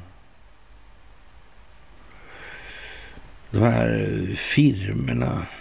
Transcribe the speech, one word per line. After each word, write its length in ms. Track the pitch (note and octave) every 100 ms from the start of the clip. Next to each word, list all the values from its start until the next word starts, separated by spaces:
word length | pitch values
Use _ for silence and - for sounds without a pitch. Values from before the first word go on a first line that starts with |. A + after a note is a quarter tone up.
| - - - - - - - - - - - - - - - - - - - - - - - - - - - - - - - - - - -
De 80 | G#2
här 680 | A#2 A2+ A2+ A2 G2+ G#2 F#2+ -
firmerna, 1080 | - - D3 G2 F#2+ A2+ B2+ A#2+ B2 - E2 -